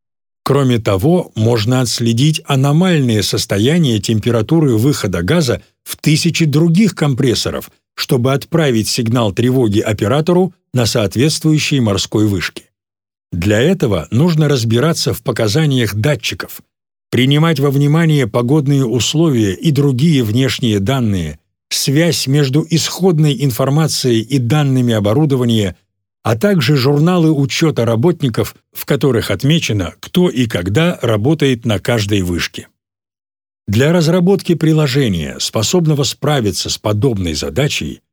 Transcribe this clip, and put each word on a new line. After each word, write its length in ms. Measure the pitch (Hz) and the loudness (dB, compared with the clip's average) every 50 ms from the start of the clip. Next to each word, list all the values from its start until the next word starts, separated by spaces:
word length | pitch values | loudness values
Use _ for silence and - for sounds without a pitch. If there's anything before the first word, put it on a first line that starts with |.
| _ _ _ _ _ _ _ _ - | _ _ _ _ _ _ _ _ -2
Кроме 360 | - 135 143 139 127 123 110 | 0 0 2 2 2 0 0
того, 520 | 113 113 101 95 90 151 175 180 - - - | 0 0 0 0 2 2 2 2 0 -2 -4
можно 460 | - 107 117 120 117 104 117 127 127 | -2 0 2 2 0 0 0 0 0
отследить 600 | 127 117 - - 117 117 117 113 139 156 156 160 - | 0 -2 -2 -2 0 0 2 2 2 2 0 0 -2
аномальные 760 | - 143 131 135 143 147 165 185 190 175 151 135 120 113 107 | -2 0 0 2 2 2 2 2 2 2 2 2 2 0 0
состояния 800 | 92 - - 104 - - 107 98 107 131 160 180 165 131 113 107 | 0 -2 -2 -4 -2 -2 -2 0 2 2 2 2 2 2 0 0
температуры 760 | - - 113 107 - 123 117 117 107 - 160 165 156 139 117 | 0 0 -2 0 0 0 0 0 0 2 2 2 4 2 2
выхода 440 | 107 113 151 139 - - 101 90 87 | 2 2 0 0 0 -2 -4 -4 -2
газа 400 | 85 95 151 175 156 123 104 82 - _ _ _ - | -2 0 0 0 2 0 -2 -4 -6 _ _ _ -16
в 140 | - - | -16 -10
тысячи 480 | - - 147 156 156 - 170 - - 165 | -4 0 0 0 2 0 0 0 0 0
других 500 | 151 127 156 170 170 160 180 226 180 - | 2 2 2 2 2 4 4 2 2 2
компрессоров – 720 | - 160 143 131 113 135 127 104 - - 90 76 65 - - _ _ _ _ _ | 0 -2 0 0 0 0 0 0 0 -2 -4 -6 -8 -10 -12 _ _ _ _ _
чтобы 380 | - - - 147 127 117 131 135 | -8 -4 -2 0 0 2 0 0
отправить 540 | 143 - - - 165 160 143 120 113 104 | -2 -2 -2 0 0 2 2 2 0 0
сигнал 460 | - - - 123 113 113 127 113 104 95 | -2 -2 -2 -2 0 0 0 0 0 0
тревоги 460 | - 120 127 127 135 123 107 98 110 | 0 0 2 2 2 2 2 0 0
оператору 760 | 107 - - - 113 101 127 151 156 170 175 175 190 185 - _ _ _ - | 0 -2 -2 -2 0 0 0 0 0 2 2 2 2 0 -4 _ _ _ -4
на 140 | 123 120 | -2 -2
соответствующей 920 | 104 - 123 104 95 - 110 131 156 151 - - 156 156 151 - - 151 135 | 0 0 -2 -2 -2 0 0 0 0 0 0 0 0 0 0 0 0 0 0
морской 460 | 120 107 101 95 - - - 110 104 | 0 0 0 -2 -4 -2 0 0 0
вышке. 380 | 107 98 90 78 - - - - _ _ _ _ _ _ _ _ _ _ _ _ _ | 0 0 -2 -6 -8 -10 -14 -20 _ _ _ _ _ _ _ _ _ _ _ _ _
Для 300 | - 87 82 104 104 107 | -6 -2 0 0 2 2
этого 460 | 123 170 196 190 170 120 98 85 76 - | 2 0 0 0 0 -2 -2 -2 -4 -2
нужно 400 | - 120 160 180 165 156 160 143 | 0 0 2 2 2 2 0 0
разбираться 640 | 143 123 110 113 117 120 123 165 170 - - 135 98 | 0 0 0 0 0 0 0 0 -2 -2 -2 -4 -4
в 80 | - | -4
показаниях 720 | - - 113 - 117 107 98 156 160 147 135 127 120 98 95 | -4 -4 -2 -2 -2 0 0 0 0 0 0 0 -2 -2 -2
датчиков, 640 | 107 107 147 147 110 - - - - - - - - - _ _ _ _ _ _ _ _ - | -2 -2 -2 -2 -2 -4 -8 -10 -10 -12 -14 -16 -20 -20 _ _ _ _ _ _ _ _ -4
принимать 480 | - 117 127 135 143 151 156 165 165 131 | -2 0 2 2 2 2 2 2 2 0
во 100 | 135 147 | 0 0
внимание 580 | 135 143 143 143 147 165 170 160 151 147 131 | 2 2 2 2 2 2 2 2 2 2 0
погодные 580 | 107 - 123 120 120 147 156 139 135 143 135 135 | 0 -2 -2 0 2 0 0 2 2 0 0 0
условия 680 | 117 117 123 - - - 151 170 165 135 117 107 98 92 | 0 0 -2 -2 -2 0 0 2 2 2 2 0 0 -2
и 180 | - - 170 | -2 -2 0
другие 520 | 143 131 143 143 131 117 139 175 156 135 120 | 2 2 2 2 2 2 2 2 2 2 0
внешние 560 | 104 104 127 135 123 - - 131 117 104 101 | 0 0 0 0 0 -2 -2 -2 0 0 0
данные, 600 | 98 101 143 131 120 107 101 92 82 76 73 - _ _ _ _ _ - | 0 0 -2 0 0 -2 -2 -2 -4 -6 -10 -12 _ _ _ _ _ -8
связь 580 | - - - - 135 151 170 175 143 - - | -6 -6 -2 0 0 2 2 2 0 -2 -2
между 380 | 135 135 151 147 131 127 151 156 - | 0 0 0 2 2 0 -2 -2 0
исходной 680 | 170 156 - - - - 175 190 170 151 156 151 139 113 143 | -2 -2 -2 -4 -4 -2 0 2 2 2 2 2 0 0 -2
информацией 800 | 139 113 - 135 131 139 156 160 147 - - - 127 117 110 | -2 -2 0 -2 0 0 0 0 0 -2 -2 0 0 0 0
и 180 | 107 113 143 139 | 0 -2 -2 -2
данными 540 | 120 113 151 151 147 135 131 131 123 120 113 | 0 0 0 0 2 2 0 0 2 0 0
оборудования, 840 | 107 101 101 110 139 160 143 139 127 127 117 117 110 104 92 87 _ _ _ _ _ _ _ _ _ - | 0 0 0 2 2 2 0 0 0 0 0 0 0 0 -2 -4 _ _ _ _ _ _ _ _ _ -4
а 120 | 107 113 | -4 -2
также 400 | 113 - 208 202 175 117 120 151 | 0 0 2 2 2 2 2 2
журналы 560 | 139 120 139 147 143 156 175 185 180 160 156 | 2 2 2 2 2 2 2 2 2 2 2
учёта 540 | 160 143 139 - - - 165 156 - - 117 | 2 2 0 -2 -2 0 0 0 0 0 0
работников, 720 | 113 117 110 123 180 175 - 147 131 113 - 110 - - _ _ _ | 0 0 2 2 0 0 0 -2 -2 -2 -2 -4 -4 -6 _ _ _
в 140 | - - - | -16 -10 -4
которых 440 | - - 139 - 139 123 107 90 - | -4 -2 0 2 2 0 0 0 -2
отмечено, 640 | 104 - - 139 165 165 - - 113 104 90 76 - _ | -4 -2 0 0 0 0 0 -2 -4 -4 -4 -6 -10 _
кто 300 | - - - 175 180 180 | -10 -4 0 2 2 2
и 180 | - 123 123 | 2 0 -2
когда 500 | 113 - 92 87 92 104 147 165 175 175 - | -2 -2 -4 -2 -2 0 0 0 0 -2 -2
работает 640 | - 120 110 104 104 143 160 156 160 139 127 117 - | -2 -2 0 0 0 0 0 0 0 0 0 -2 -2
на 140 | 120 107 92 | -4 -4 -2
каждой 420 | - - 120 113 104 98 107 101 | -2 -2 -2 -2 -2 -2 -2 -2
вышке. 460 | 90 87 87 80 - - - - - - _ _ _ _ _ _ _ _ _ _ _ _ _ _ _ _ _ _ _ | -2 -2 -4 -4 -6 -8 -10 -14 -18 -20 _ _ _ _ _ _ _ _ _ _ _ _ _ _ _ _ _ _ _
Для 240 | - 98 110 131 151 | -2 0 2 2 2
разработки 640 | 170 180 160 151 170 185 175 180 202 185 - - 170 | 2 2 2 2 2 2 2 2 2 2 0 -2 -2
приложения, 840 | 147 165 156 160 156 151 139 120 143 139 113 92 82 76 69 64 - | 0 2 2 2 2 2 0 0 0 0 0 0 -2 -4 -6 -8 -8
способного 640 | - - - 113 110 - - 180 165 156 156 135 139 | -8 -6 -4 -4 -2 0 0 0 2 2 0 0 -2
справиться 640 | - - - - 143 151 139 113 101 87 - - 85 | -4 -4 -4 -2 -2 0 0 0 -2 -2 -4 -6 -8
с 80 | - | -8
подобной 560 | - - - 107 104 113 139 113 95 92 85 78 | -6 -4 -4 -2 0 0 0 0 0 -2 -4 -4
задачей 680 | 73 76 71 76 123 147 147 - - - 73 - - _ _ | -4 -6 -4 -2 -2 -2 -2 -2 -4 -6 -8 -10 -12 _ _